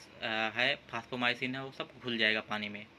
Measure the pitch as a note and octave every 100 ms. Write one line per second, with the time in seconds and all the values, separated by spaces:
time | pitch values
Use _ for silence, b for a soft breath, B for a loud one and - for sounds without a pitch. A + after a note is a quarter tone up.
0 | - - A#2 A2 A2 A2 C3 C#3+ - A#2+
1 | - B2 B2 A#2+ B2+ C3 C3+ - D3+ B2
2 | B2 A#2 G#2+ G#2+ - G#2+ G#2 G#2 G#2+